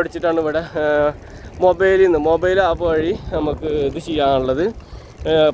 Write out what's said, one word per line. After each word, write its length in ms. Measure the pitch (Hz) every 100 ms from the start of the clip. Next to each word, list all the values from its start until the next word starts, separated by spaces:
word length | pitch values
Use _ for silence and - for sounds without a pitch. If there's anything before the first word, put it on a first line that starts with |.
അടിച്ചിട്ടാണ് 400 | 170 170 170 165
ഇവിടെ, 180 | 156 151 160 160
ഏ, 20 | 151 147 147 143 - - - -
മൊബൈലിൽ 400 | 180 175 190 190 190
നിന്ന്, 140 | 160 156
മൊബൈൽ 320 | 165 180 190 180
ആപ്പ് 180 | 165 170
വഴി 240 | 160 160 214 - 170
നമുക്ക് 340 | 151 143 156 151 139
ഇത് 100 | 143 170
ചെയ്യാനുള്ളത്. 560 | 151 139 135 131 131 196 - - - - - 156
ഏ, 20 | 160 156